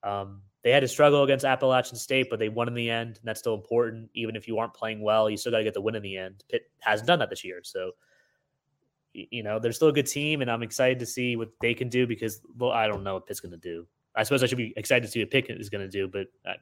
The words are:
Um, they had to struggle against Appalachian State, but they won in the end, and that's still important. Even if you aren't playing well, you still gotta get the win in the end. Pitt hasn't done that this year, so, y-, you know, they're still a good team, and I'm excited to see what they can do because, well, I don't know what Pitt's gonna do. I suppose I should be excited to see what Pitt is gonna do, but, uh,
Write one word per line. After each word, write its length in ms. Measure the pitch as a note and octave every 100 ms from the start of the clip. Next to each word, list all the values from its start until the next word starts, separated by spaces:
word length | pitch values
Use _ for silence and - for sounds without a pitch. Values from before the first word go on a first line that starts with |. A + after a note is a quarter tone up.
Um, 380 | G2+ G2+ G2 - - _
they 80 | A#2+
had 100 | C#3
to 80 | C3
struggle 360 | - D3 C#3+
against 200 | C#3 C3+
Appalachian 520 | C3+ B2+ C3 B2+ - A#2
State, 320 | - C3 B2+
but 80 | A2
they 100 | G#2+
won 200 | A2+ A#2
in 60 |
the 140 | A#2+ A#2
end, 280 | A#2 A#2 G#2+
and 80 |
that's 160 | A2+ A2
still 140 | A#2+
important. 540 | G#2+ - A#2 A#2 A2+ A2+
Even 220 | - A2+ A2
if 100 | A#2
you 120 | A2
aren't 140 | A2+
playing 260 | - A2 G#2+
well, 280 | G#2+ A2 G#2+
you 80 | G#2
still 140 | B2
gotta 140 | A2+
get 100 | A2
the 60 | G#2
win 160 | G#2+ A2
in 60 |
the 140 | G2 F#2+
end. 280 | F#2 G2 _
Pitt 220 | A#2+ - _
hasn't 300 | A2 G#2+ A#2+
done 100 | E3+
that 120 | A#2
this 120 | -
year, 180 | - F2+
so, 280 | - F#2+ F#2 - _ _ _ _ _ _ _ _ _ _ _
y-, 140 | - -
you 100 | A#2+
know, 160 | G#2 A2
they're 140 | A#2
still 160 | A2+ D#3
a 40 |
good 140 | C#3+ C3
team, 340 | C#3+ D3 D3+
and 80 | B2
I'm 140 | A#2
excited 380 | A2+ - B2+ B2+
to 60 | A#2
see 280 | - B2
what 140 | A#2 A2 -
they 140 | A#2+
can 140 | A#2+ B2+
do 180 | B2 A#2+
because, 340 | G#2+ A2+ - - A#2
well, 140 | A#2+
I 160 | A2+ A2
don't 160 | G2+
know 120 | G2
what 120 | F#2+ -
Pitt's 140 | G2+
gonna 160 | F2+ E2+
do. 320 | F2 E2+ E2+ _ _
I 80 | A2
suppose 220 | A2 C#3
I 20 | B2
should 120 | B2
be 140 | A2+ G#2+
excited 260 | - B2
to 60 | A2
see 100 | A#2
what 120 | G2+
Pitt 160 | C3+ B2+
is 200 | G#2+ G#2
gonna 200 | G2+ F#2+
do, 180 | G2 F#2+
but, 220 | G2 F#2+ _ F#2
uh, 80 | -